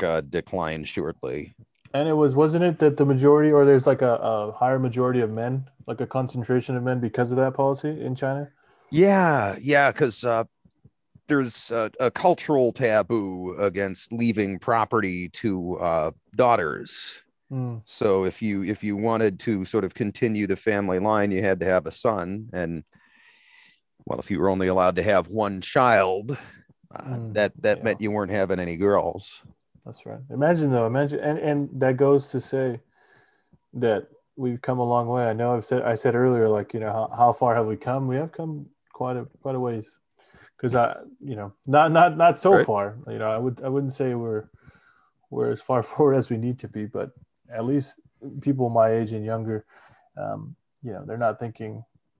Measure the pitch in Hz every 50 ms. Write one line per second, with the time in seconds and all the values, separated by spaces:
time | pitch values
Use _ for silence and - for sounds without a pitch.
0 | 92 82 82 80 73 67 87 82 - - 95 92 82 80 78 80 76 - - 98
1 | 76 80 - - - 64 65 73 78 - - _ - _ _ _ _ - - 139
2 | 151 160 156 151 151 139 131 143 156 156 160 170 180 175 156 - 160 147 139 -
3 | 143 139 135 127 139 147 147 151 151 151 147 147 139 139 139 127 127 143 131 127
4 | 131 123 117 - - 110 110 107 104 107 107 - 127 127 131 131 131 123 117 127
5 | 127 127 123 123 117 107 110 113 117 123 131 135 131 - _ _ - - 117 113
6 | 123 - - 131 131 127 - 123 110 - 127 123 117 - 127 123 123 127 127 123
7 | 120 110 - 123 123 120 127 131 135 131 131 - 135 135 139 139 - 151 156 151
8 | - 127 127 - 143 135 135 143 143 - _ _ _ _ _ _ _ - 143 156
9 | 185 202 196 190 180 165 147 131 104 101 95 - 113 139 143 139 139 131 107 -
10 | 151 120 - - 120 123 113 113 113 - _ _ _ _ _ _ _ - _ _
11 | _ _ _ _ _ - 151 139 131 117 - - - - 113 117 110 104 - -
12 | 127 117 - - - 180 170 - - - 151 135 127 117 - - 131 113 107 107
13 | 95 - 117 110 98 95 92 92 90 90 87 76 101 98 87 98 98 95 92 -
14 | - - 117 117 120 117 98 107 101 98 95 85 - 127 117 113 107 - 123 110
15 | 101 92 90 90 90 85 - - - 110 95 92 87 90 90 - 87 85 82 80
16 | 78 80 - _ _ _ - 104 127 120 117 101 85 76 55 - - - - -
17 | - - - - _ _ _ _ _ - 135 131 127 123 117 110 - - - -
18 | 123 104 95 95 95 92 - - 113 107 101 98 95 90 107 - - 104 101 98
19 | 110 113 113 110 113 104 92 - - 120 107 95 92 - - 107 95 90 - -
20 | 117 101 - - 131 113 107 104 101 95 95 - - 113 104 101 101 92 92 90
21 | 101 107 107 104 101 101 95 92 95 95 95 90 87 95 92 90 73 82 - -
22 | - 120 107 95 87 90 98 107 110 117 - 90 85 82 85 80 - _ _ _
23 | _ _ _ _ _ _ _ _ _ _ _ - - - _ _ _ _ _ _
24 | - - 62 62 - - 101 73 87 98 95 95 92 92 92 92 90 92 87 90
25 | 85 107 98 92 85 85 104 110 104 101 98 92 - - - 143 127 123 113 98
26 | 95 95 95 98 107 127 143 - - - - - _ _ _ _ _ _ - -
27 | - 135 127 120 117 113 101 107 104 95 - - - 107 101 - 110 113 95 -
28 | 107 104 104 107 101 90 104 101 95 90 95 90 90 85 85 80 98 101 101 87
29 | 80 85 - 95 - - - - - - - _ _ _ _ _ - 120 117 -
30 | - 110 110 120 131 139 123 127 147 165 175 160 151 139 127 120 113 113 123 139
31 | 147 143 147 - - 147 151 - - 151 147 147 143 - - 131 131 131 127 123
32 | 139 139 143 139 131 - - 127 - - 135 135 131 127 117 113 _ _ _ _
33 | _ _ _ _ _ _ _ _ _ _ _ _ _ _ - 123 120 113 104 95
34 | - - _ _ _ _ - 139 131 123 120 120 - 131 127 127 123 120 120 120
35 | 117 117 123 127 120 113 110 110 120 120 123 117 107 - 127 127 117 117 113 -
36 | - 127 113 120 127 131 123 117 110 110 107 104 101 - - 113 110 107 104 110
37 | 110 - - 117 120 120 113 - 131 120 113 117 110 110 107 104 - 127 127 135
38 | 135 127 127 135 160 160 - - 165 160 151 143 139 - _ _ _ _ _ -
39 | 127 127 127 123 - - _ _ - 139 131 127 127 120 117 110 110 - - _
40 | _ _ _ _ _ _ _ - - - _ - - 120 123 123 117 - - -
41 | - - - - 147 139 117 104 101 101 - _ - 131 139 147 160 160 160 185
42 | 180 175 151 156 170 175 - - - 185 196 - - - 107 101 101 104 110 127
43 | - - 113 110 110 107 110 113 127 131 120 - 127 131 135 139 143 131 131 -
44 | 131 127 123 117 117 113 110 107 107 - _ _ _ - _ _ _ _ _ _
45 | _ _ _ _ _ - - 123 120 120 117 - - - 131 120 110 - - -
46 | 151 139 135 131 127 - 120 110 117 123 123 - - - - 107 107 104 - 101
47 | - - - - _ _ _ _ _ - 117 113 113 127 143 143 131 - - _
48 | _ _ _ _ - 139 - 135 - 143 135 131 123 117 117 117 110 110 113 113
49 | 113 107 113 107 107 113 113 113 110 110 110 107 - _ _ - _ _ _ _
50 | _ _ - - - - - 52 - - - _ _ _ _ _ 139 120 95 92
51 | 98 104 110 117 120 110 107 - 120 117 - - 113 107 107 110 113 _ _ _
52 | _ _ _